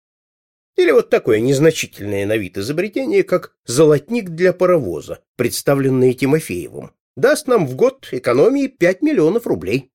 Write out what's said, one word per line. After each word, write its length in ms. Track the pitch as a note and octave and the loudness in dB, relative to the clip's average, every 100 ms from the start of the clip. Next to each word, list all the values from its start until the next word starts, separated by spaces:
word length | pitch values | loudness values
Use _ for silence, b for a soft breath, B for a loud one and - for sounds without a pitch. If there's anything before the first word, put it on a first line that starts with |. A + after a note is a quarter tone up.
| _ _ _ _ _ _ _ - | _ _ _ _ _ _ _ -2
Или 140 | F4 | 2
вот 180 | B3+ - | 2 2
такое 320 | A3 - G#2+ | -2 2 0
незначительное 840 | B2 C3+ D#3+ D#3 - - G2+ G2 G2+ | 2 2 2 0 -8 -10 -8 -4 -2
на 100 | A2 | -2
вид 220 | F#2 G2 | -4 -8
изобретение, 640 | G#2 D#3 G#3 C4 C4+ G3 | -6 -6 -6 -6 -2 -2
как 340 | - F3+ - _ | 0 -4 -6 _
золотник 680 | - A#2+ D#3 D3 - A#3+ F#3 | -6 2 4 4 0 -6 -6
для 220 | D#3+ F#3 | -2 -2
паровоза, 680 | F3 F3+ F3 G#2 D#2 - E2 _ - | 2 2 2 0 -8 -10 -16 _ -6
представленное 760 | A#2 - - C#3 C3+ C3 B2+ | -4 -2 -2 0 0 2 2
Тимофеевым, 760 | B2 C3+ D#3 D#3+ F2 - D2 - _ _ - | 2 0 0 -2 -8 -10 -14 -18 _ _ -2
даст 300 | B3 D4+ - | 0 0 0
нам 200 | A#3+ C#3+ | 0 0
в 100 | C3 | 0
год 320 | A#3+ - - | -2 -2 -10
экономии 560 | C3 B2+ A#2+ F#3+ C#4 C4+ | -6 0 2 2 2 -2
пять 360 | - F3 F#3+ | 0 0 0
миллионов 440 | D4+ C4 D#3 A3+ - | 0 2 2 0 -2
рублей. 440 | G2 F#2 B2+ - | -6 -2 -4 -6